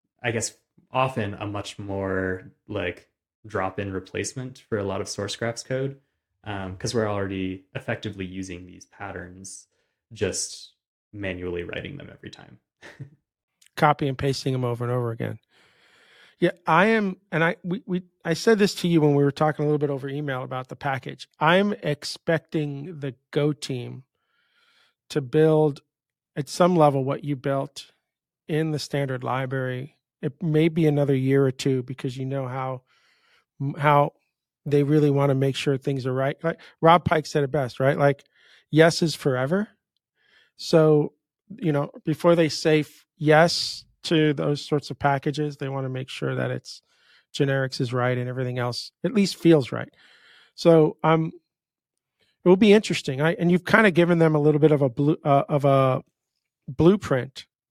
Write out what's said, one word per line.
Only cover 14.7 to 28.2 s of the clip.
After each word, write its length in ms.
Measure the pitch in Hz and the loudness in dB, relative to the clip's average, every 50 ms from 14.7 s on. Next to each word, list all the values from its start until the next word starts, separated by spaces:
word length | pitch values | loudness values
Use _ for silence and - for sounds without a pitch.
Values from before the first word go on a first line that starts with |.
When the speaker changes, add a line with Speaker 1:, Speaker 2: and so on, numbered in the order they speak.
| 120 117 120 | -4 -4 -4
Speaker 2:
and 80 | 120 123 | -4 -4
over 180 | 123 120 117 | -2 -4 -4
again. 280 | 113 117 117 110 110 110 _ _ _ _ _ _ _ _ _ _ _ _ _ _ _ _ - _ _ _ | -4 -4 -6 -6 -6 -10 _ _ _ _ _ _ _ _ _ _ _ _ _ _ _ _ -20 _ _ _
Yeah, 140 | - 170 - - _ | 0 0 0 -2 _
I 200 | - 160 165 190 | 2 4 4 6
am, 320 | 220 226 220 208 190 185 - _ _ | 4 2 2 0 -2 -6 -8 _ _
and 120 | - 156 165 | -2 0 0
I, 120 | 165 180 - _ | 0 -2 -4 _
we, 200 | 180 170 226 - | -8 -8 -8 -6
we, 160 | - 185 180 - _ _ _ _ | -6 -6 -6 -6 _ _ _ _
I 100 | 165 165 | -4 -4
said 240 | - - 226 226 196 | 0 2 2 4 4
this 160 | 208 180 - | 4 0 0
to 120 | - - 175 | -2 -2 2
you 120 | 170 165 | 2 4
when 140 | 151 147 143 | 4 4 4
we 100 | 143 143 | 4 2
were 60 | 143 | 2
talking 340 | 135 - 156 156 147 - 151 | 2 0 0 -2 0 -2 -2
a 40 | 147 | -2
little 100 | 151 147 | 0 0
bit 120 | 147 143 | 0 -2
over 180 | 143 135 131 139 | -4 -6 -8 -8
email 340 | 135 147 151 143 135 127 131 | -8 -8 -6 -6 -6 -6 -8
about 260 | 131 131 127 127 - | -8 -10 -10 -10 -12
the 80 | 135 | -14
package. 520 | - - 147 131 127 - 139 135 - - _ _ _ | -10 -6 -6 -6 -6 -8 -12 -16 -16 -20 _ _ _
I'm 320 | 151 156 170 185 202 208 208 - - | 2 4 4 4 4 2 -2 -4 -4
expecting 1160 | 160 147 - - - - - _ - 165 156 - _ - 165 151 147 143 139 139 175 180 147 | -4 -4 -4 -6 -12 -14 -10 _ -2 -2 -2 -2 _ -6 -4 -4 -4 -6 -10 -10 -12 -12 -10
the 140 | 139 139 117 - _ _ | -10 -12 -12 -12 _ _
Go 220 | - 156 147 151 147 | -4 -2 0 0 -2
team 520 | 143 - - 139 123 120 120 123 123 131 _ _ _ _ _ _ _ _ _ _ _ _ _ _ _ _ _ _ _ _ _ | -4 -8 -10 -8 -8 -8 -12 -14 -16 -20 _ _ _ _ _ _ _ _ _ _ _ _ _ _ _ _ _ _ _ _ _
to 120 | - 151 | -6 -4
build 640 | 139 123 120 156 156 160 156 156 156 151 139 - _ _ _ _ _ _ _ _ _ _ _ | -4 0 2 4 4 4 4 4 2 0 -2 -4 _ _ _ _ _ _ _ _ _ _ _
at 140 | 160 143 - | -10 -10 -8
some 280 | - - 185 180 185 | 0 2 2 4 6
level 280 | 165 156 147 135 139 131 | 6 6 4 4 2 -2
what 200 | 135 139 120 - | -2 -4 -6 -6
you 120 | 143 143 | -6 -8
built 560 | 127 - 143 139 135 139 143 _ - - - _ _ _ _ _ _ | -6 -4 -4 -4 -4 -4 -8 _ -18 -20 -20 _ _ _ _ _ _